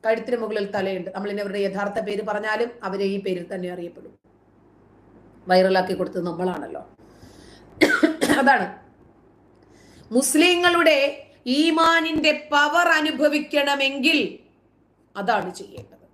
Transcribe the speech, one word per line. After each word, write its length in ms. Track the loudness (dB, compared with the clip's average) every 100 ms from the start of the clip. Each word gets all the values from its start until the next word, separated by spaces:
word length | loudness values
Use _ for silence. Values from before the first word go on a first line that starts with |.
കഴുത്തിന് 320 | 0 0 0 -4
മുകളിൽ 240 | -2 -4 -4
തലയുണ്ട്. 360 | -2 -4 -4 -8
നമ്മൾ 160 | -8 -6
ഇനി 100 | -6
അവരുടെ 220 | -6 -4 -4
യഥാർത്ഥ 320 | -2 -4 -4 -4
പേര് 160 | -6 -4
പറഞ്ഞാലും 400 | -4 -4 -2 -4 -6
അവരെ 220 | -8 -4
ഈ 140 | -2 -2
പേരിൽ 220 | -4 -6 -6
തന്നെ 140 | -8 -8 -8
അറിയപ്പെടും. 380 | -12 -14 -20 _ _ _ _ _ _ _ _ _ _ -20 -20 -20 2
വൈറലാക്കി 440 | 4 4 2 0 -4
കൊടുത്തത് 280 | -4 -4 -6
നമ്മളാണല്ലോ. 560 | -4 -4 -6 -10 -14 -16 _ -20 -20 -20 -20 -20 -20 -20 0 2 4 0 0 0 2
അതാണ് 260 | 4 4 0 -8 -20 _ _ _ _ _ _ _ _ _ -20 -20 -2 -2
മുസ്ലിങ്ങളുടെ 800 | 2 4 4 4 4 4 4 4 0 -4 -18 _ -2
ഈമാനിന്റെ 840 | 2 2 4 4 4 0 0 0 0 0
പവർ 360 | 2 2 4 4 2
അനുഭവിക്കണമെങ്കിൽ 1200 | 0 0 0 0 -2 -2 0 0 -2 0 0 0 -2 -8 _ _ _ _ _ _ _ -6
അതാണ് 380 | -2 -2 -2 -12
ചെയ്യേണ്ടത്. 460 | -18 -18 -20 -20 _